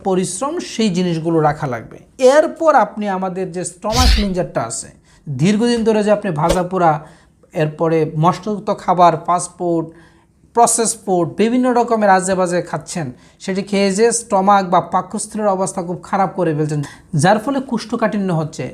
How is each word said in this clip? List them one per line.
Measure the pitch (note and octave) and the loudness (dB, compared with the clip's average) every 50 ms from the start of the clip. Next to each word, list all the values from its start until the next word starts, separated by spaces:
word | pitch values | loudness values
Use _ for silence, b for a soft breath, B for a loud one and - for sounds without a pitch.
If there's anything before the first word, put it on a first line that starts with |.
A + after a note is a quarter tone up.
| - | -2
পরিশ্রম, | G3+ F#3+ F3+ F#3 F#3 - - C4 C#4+ E4 F4+ - - | -2 0 0 -2 -4 -4 -6 -6 -4 -4 -6 -8 -8
সেই | - - A3 G#3+ | -4 -2 0 0
জিনিসগুলো | E3+ F3+ F#3 F3+ E3+ D#3+ D#3 E3+ E3+ D#3+ | 0 0 0 0 0 -2 -2 0 0 2
রাখা | D3+ D3+ D3 - D#3 C3+ | 2 2 0 0 -6 -6
লাগবে। | B2 A2+ G#2+ - - - - _ _ - C4+ B3 C#4 | -6 -8 -10 -14 -20 -20 -20 _ _ 2 4 6 6
এরপর | D4+ E4 E4 - - E4 D#4+ D4 | 6 4 2 0 0 2 4 4
আপনি | B3+ G#3+ - - G#3+ G#3 G3+ | 4 4 2 -2 -6 -4 -4
আমাদের | F#3+ F#3 F#3 F#3+ F3 F#3 F#3 E3+ | -4 -4 -4 -6 -6 -6 -8 -6
যে | E3 F3+ F3 | -6 -8 -8
স্টমাক | E3+ - - - G#3 A3 B3 A3+ G#3 | -8 -10 -10 -6 -2 2 2 4 4
ক্লিনজারটা | - A3 G#3 G3 F3+ F3+ E3+ - - C#3+ A#2+ | 4 2 0 -2 -2 -4 -4 -4 -4 -6 -6
আছে, | A2+ - - - D2 - _ b b b b b - | -6 -8 -12 -12 -14 -18 _ b b b b b -10
দীর্ঘদিন | C#3 B2 C#3+ F#3+ G#3+ G#3 A#3+ A#3+ A#3+ A#3 A3 | -4 0 2 2 2 2 2 2 2 2 2
ধরে | A3 A3 G#3+ G#3 | 2 2 2 2
যে | G#3 | 2
আপনি | G#3 G#3 - G3+ | 2 2 0 -2
ভাজা | E3 D3 E3+ E3+ F3+ F#3 F3+ | -2 0 2 2 2 2 0
পোড়া, | F3 F#3 F#3 F3 D#3+ D3+ D3+ B B B B B B B _ _ _ - | -2 0 2 2 2 2 2 B B B B B B B _ _ _ -4
এরপরে | E3+ D#3 D3+ D3+ - E3+ D#3+ E3 D#3+ D#3 D#3 - D3+ | -2 -2 -2 -2 -2 -2 0 2 0 0 0 -2 0
মশলাযুক্ত | D#3 F3 F3 F3 - A3 G#3+ G3 - - G3+ G3+ - | 2 0 0 0 -4 -6 -6 -6 -4 -4 -6 -4 0
খাবার, | - F#3 F3 F3+ E3+ D#3+ D3+ - | 0 2 6 6 4 4 2 -2
ফাস্ট | - - D3 - - - | -2 -2 -2 -2 -6 -10
ফুড, | - F#3 F3 E3+ E3 D#3 D#3 b b b b b b b b b _ _ _ - | -6 -4 -2 -2 -2 -2 -6 b b b b b b b b b _ _ _ 2
প্রসেস | A#3 A#3 A3+ - - A3+ G#3 - - | 2 2 4 4 0 -2 -2 -4 -6
ফুড, | - - F#3 F3 E3+ D3 - - | -4 -2 0 0 0 -2 0 0
বিভিন্ন | G3+ A3+ A#3+ B3+ B3 B3+ B3 | 0 2 2 2 2 2 2
রকমের | A#3+ A#3 A#3+ A#3 A3 G#3+ G3+ F#3+ F#3+ | 2 2 0 0 2 4 4 4 4
আজে | F3+ F#3 F#3+ | 2 0 -2
বাজে | F3+ F#3 F3 F3 F3 | 0 0 0 0 -2
খাচ্ছেন, | D#3+ - - D#3+ - - - F3+ D#3 B2+ B2 b b b b b | -4 -4 -8 -10 -10 -8 -8 -8 -8 -8 -10 b b b b b
সেটি | - - F#3+ F#3+ F#3+ | -8 -6 -6 -6 -4
খেয়ে | G3 G3+ G3 G3 G3 | -2 0 0 0 2
যে | F#3+ G3 A3+ A#3 | 2 2 2 2
স্টমাক | A3+ - - - G#3 F#3+ F#3+ G3+ G3+ G3 G3 F3 | 2 0 -4 -2 0 2 4 4 4 4 4 2
বা | F3+ F3 E3+ - | 0 0 0 0
পাকস্থলীর | - F#3 F3+ - - G#3+ - - - G#3 G#3+ G#3 F#3+ | -2 -4 -4 -4 -8 -10 -10 -8 -6 -2 -2 0 0
অবস্থা | F#3 F#3+ F#3 - G3 F3 | 0 -2 -4 -4 -6 -6
খুব | F3 F3+ - - | -6 -8 -10 -8
খারাপ | - - B3+ C#4+ F3 - | -4 -2 -2 -2 -2 -2
করে | G3+ F3+ E3 D#3 | -2 -2 -2 0
ফেলছেন, | D3 D#3 D3+ D#3 D3 C#3+ B B B B B - | -2 -2 -2 -2 -4 -6 B B B B B -2
যার | D3 C#3 F#3 G#3+ A3 | 2 4 4 4 4
ফলে | G#3+ D4 C#4 C#4 | 2 -2 -4 -4
কোষ্ঠকাঠিন্য | C4 - A#3 A3 - - B3 A#3 A3+ G#3+ A3 G#3 G3 F#3 F3 | -4 -4 -6 -6 -6 -6 -4 -2 -2 -2 -2 -2 -2 -2 -2
হচ্ছে। | D#3+ D#3+ D3+ - - C3 B2 | -2 -4 -6 -8 -10 -10 -10